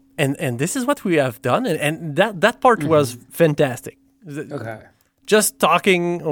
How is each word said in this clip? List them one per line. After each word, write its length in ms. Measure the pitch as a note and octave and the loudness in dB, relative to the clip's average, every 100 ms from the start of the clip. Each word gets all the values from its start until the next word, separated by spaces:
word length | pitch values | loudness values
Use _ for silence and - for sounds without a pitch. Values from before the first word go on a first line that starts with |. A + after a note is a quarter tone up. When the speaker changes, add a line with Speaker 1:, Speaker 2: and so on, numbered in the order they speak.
| _ - | _ -4
Speaker 1:
and, 180 | C#3 C#3+ | -4 -2
and 180 | D3 A#2 | -4 -4
this 160 | D#3+ | -4
is 100 | C#4 A#3+ | -4 -4
what 180 | F#3+ | -4
we 120 | G3+ D#3 | 0 0
have 240 | C3 - | 0 -2
done. 240 | B2 D#3+ B3+ | -2 0 0
And, 120 | D#3 | -2
and 380 | D3 D#3+ E3 C#3+ | -2 -4 -4 0
that, 240 | G3 E3 | 0 2
that 200 | G#3 A#3 | 0 2
part 180 | B3+ G#3+ | 2 2
Speaker 2:
Mm-hmm. 80 | D3 | 4
Speaker 1:
was 300 | D3+ B2 - - | 2 2 -4 -14
fantastic. 680 | - E3 D3 C#3 A#2+ - - _ _ E3+ | 2 2 2 -2 -2 -12 -20 _ _ -14
The 280 | C#3+ A2 | -12 -10
Speaker 2:
Okay. 260 | C#3+ A2+ G#2+ - _ _ _ - | -12 -12 -14 -18 _ _ _ 2
Speaker 1:
just 320 | G#3+ G#3 - | 2 2 0
talking 680 | E3+ E3+ G3+ F3+ F3 F3 D#3 | 2 2 2 2 0 -2 -2